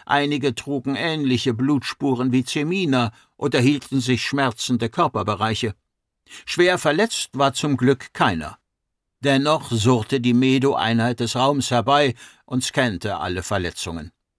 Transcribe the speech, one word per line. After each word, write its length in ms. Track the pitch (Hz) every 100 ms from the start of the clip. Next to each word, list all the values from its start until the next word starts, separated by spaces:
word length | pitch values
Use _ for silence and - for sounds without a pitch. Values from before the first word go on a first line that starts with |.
| -
Einige 480 | 143 143 147 143
trugen 420 | - - 143 139 135
ähnliche 580 | 165 156 139 123 135
Blutspuren 800 | 113 135 143 - - 143 123 127
wie 120 | 127
Zemina 680 | 123 156 151 190 170 131 113 - _ -
oder 240 | 135 139
hielten 400 | 127 143 - 135
sich 240 | 123 120
schmerzende 680 | - 143 135 110 - 123 113
Körperbereiche. 840 | - 156 - 95 98 110 110 110 - _ _ _ _ _ - -
Schwer 320 | - 175 180
verletzt 520 | 156 151 226 - -
war 200 | 139 139
zum 240 | - 151 127
Glück 360 | 123 135 -
keiner. 460 | - 143 85 73 - _ _ _ _ _ _
Dennoch 500 | 139 135 147 156 -
surrte 500 | 113 107 123 107 135
die 120 | 120
Medo-Einheit 840 | 120 131 131 135 67 107 113 120 120
des 160 | 117 127
Raums 360 | 135 143 -
herbei 420 | 120 110 143 143 - - _ _
und 180 | 131
scannte 540 | - - 123 90 104 92
alle 240 | 92 92
Verletzungen. 720 | - 101 87 - 87 82 78 - _